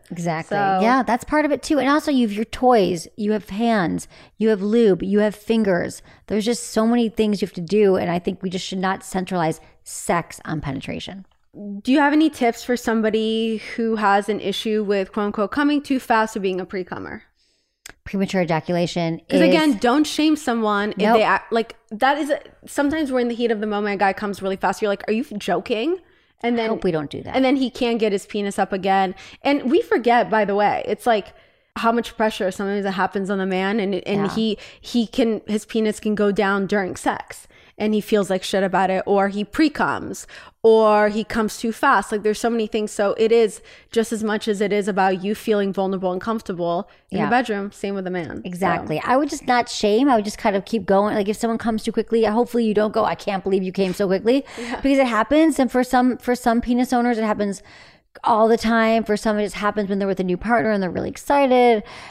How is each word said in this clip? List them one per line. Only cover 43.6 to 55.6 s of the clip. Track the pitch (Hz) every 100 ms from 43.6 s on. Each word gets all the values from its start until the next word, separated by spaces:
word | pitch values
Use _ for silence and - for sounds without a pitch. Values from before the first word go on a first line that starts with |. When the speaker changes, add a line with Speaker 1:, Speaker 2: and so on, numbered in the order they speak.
| - - _
Speaker 2:
just | 226 220
as | 220
much | 220 208 -
as | 196
it | 202
is | 208 196
about | 196 190 190
you | 190 214
feeling | - 208 196
vulnerable | 190 190 190 185
and | 180
comfortable | 226 226 - 175 170 170 202 _ _
in | 190
Speaker 1:
Yeah. | 156
Speaker 2:
the |
bedroom. | 240 233 202 202
Same | - 202
with | 196 185
a |
man. | 180 170 -
So. |
Speaker 1:
Exactly. | - 175 185 165 - 151
I | - 254
would | 302
just | 311 -
not | 247 233
shame. | - 208 214 285
I | 233
would |
just | 208 -
kind | 226 196
of |
keep | 190 226 180
going. | 196 208
Like, | 214 196
if | 208
someone | 226 226
comes | 233 220
too | -
quickly, | 220 214 226
hopefully | 214 214 240 240
you | 220
don't | 208 214
go, | 220
"I | 208
can't | 165 - 196
believe | 190 190
you | 185
came | 185 185
so | - 202
quickly," | 190 220 277 - -
Speaker 2:
Yeah. | 240 254
Speaker 1:
because | 269 277
it | 262
happens. | 214 226 302 320 277